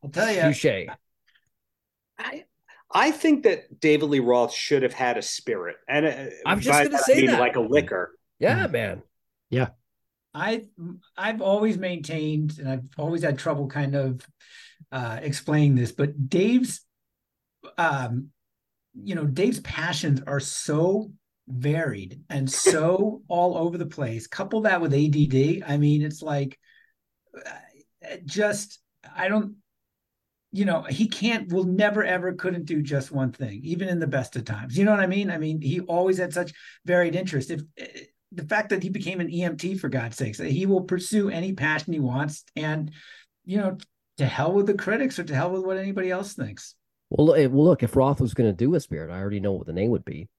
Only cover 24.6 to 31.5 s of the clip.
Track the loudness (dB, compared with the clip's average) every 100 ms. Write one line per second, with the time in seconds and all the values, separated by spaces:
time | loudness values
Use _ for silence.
24.6 | 2 2 2 2 4 4 4 4 2 0
25.6 | -2 2 4 4 0 -4 -4 -2 -4 -8
26.6 | _ _ _ _ _ _ _ -20 -16 -18
27.6 | -20 _ _ _ -16 -14 -10 0 0 0
28.6 | -6 -16 _ _ -20 -4 0 0 -2 -8
29.6 | _ _ _ _ _ _ _ _ _ -2
30.6 | 0 0 -2 -2 -2 0 -2 -2 -2